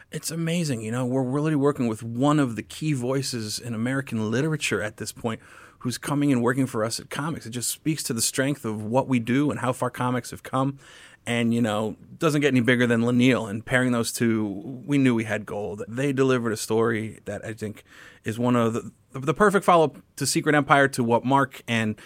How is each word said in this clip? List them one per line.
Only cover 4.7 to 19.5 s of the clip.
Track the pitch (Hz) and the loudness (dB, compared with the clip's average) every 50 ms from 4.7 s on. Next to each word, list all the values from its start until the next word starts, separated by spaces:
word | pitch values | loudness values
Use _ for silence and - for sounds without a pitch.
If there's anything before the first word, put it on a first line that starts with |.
| 113 95 | -2 -2
at | 101 110 - | -2 -4 -8
this | - 107 - | -8 -10 -12
point | - - - 117 113 113 - - - - - - - _ | -10 -6 -6 -6 -6 -6 -10 -18 -20 -20 -20 -20 -18 _
who's | - 131 117 - | -6 -6 -6 -6
coming | - - 143 143 143 143 | -4 -4 -2 0 2 2
and | 135 120 | 2 4
working | 120 120 127 135 131 | 2 2 2 2 0
for | 123 - 113 107 | -2 0 -2 -2
us | 117 117 - | -2 -4 -6
at | - - | -8 -10
Comics. | - - 143 165 147 - - | -8 -6 -6 -6 -6 -8 -10
It | 113 | -10
just | 113 123 117 - | -8 -6 -6 -6
speaks | - - - 151 160 - - | -6 -4 -4 -4 -2 -2 -4
to | - | -4
the | 123 113 | -2 -2
strength | - - - 139 131 139 143 - - | -2 -2 0 0 0 0 -2 -4 -4
of | 110 107 110 | -6 -6 -6
what | 107 107 117 131 131 131 | -4 -2 0 0 0 2
we | 131 120 | 0 0
do | 113 120 120 139 151 143 | 2 2 2 2 2 0
and | 101 - | 0 -2
how | 120 127 | -2 -2
far | 127 - 127 123 | -2 -2 -4 -4
comics | - - 123 123 127 123 - - | -2 -2 -2 -2 -2 -2 -4 -8
have | 127 110 | -12 -14
come. | - - - 131 131 139 135 135 - - - - - - - _ _ | -10 -4 -2 0 0 -2 -2 -6 -14 -20 -20 -20 -20 -20 -20 _ _
And, | - 120 117 120 113 117 | -4 -2 0 2 2 2
you | 120 | 2
know, | 120 107 104 104 110 107 - - - - - - | 2 2 0 0 -2 -4 -6 -8 -14 -20 -6 0
doesn't | 170 160 143 151 | 0 2 2 2
get | 143 143 | 2 2
any | 127 127 | 2 4
bigger | 113 123 127 120 123 | 4 4 4 4 4
than | 117 120 113 | 4 4 2
Leinil. | 117 120 123 120 123 131 120 98 - 101 | 2 2 4 4 6 6 4 4 0 -4
And | 98 110 - | -6 -8 -4
pairing | - 135 127 127 127 | 0 0 2 2 2
those | 120 117 113 - | 0 0 -2 -2
two, | - - 120 117 113 110 107 104 95 98 - 135 135 127 - | -2 0 2 2 2 2 0 -2 -6 -8 -10 -12 -12 -10 -4
we | - 147 139 | 0 2 4
knew | 131 127 120 | 4 4 4
we | 113 110 | 2 0
had | 110 104 107 101 | -2 -4 -6 -6
gold. | - 110 101 107 104 104 104 104 | -6 -8 -6 -6 -6 -8 -10 -10
They | 101 113 127 139 147 | -8 -6 -4 -2 0
delivered | 135 127 135 131 131 123 117 117 | 2 2 2 4 2 2 0 -2
a | 104 | -4
story | - - - 110 113 113 117 117 107 110 110 - - - | -4 -2 -2 0 0 2 0 0 -2 -6 -8 -12 -12 -12
that | - 101 98 - | -10 -10 -8 -10
I | 110 | -10
think | 110 - 107 104 98 - - _ - - - - - - - | -10 -10 -10 -10 -10 -14 -20 _ -20 -20 -20 -20 -20 -10 -8
is | 120 107 113 | -6 -4 -2
one | 123 123 123 | 0 2 2
of | 120 117 113 113 | 4 2 2 0
the, | 107 - - - _ _ _ | -2 -6 -8 -14 _ _ _
the | - 135 131 156 151 | -12 -6 -4 -2 0
perfect | - 214 202 | 2 4 4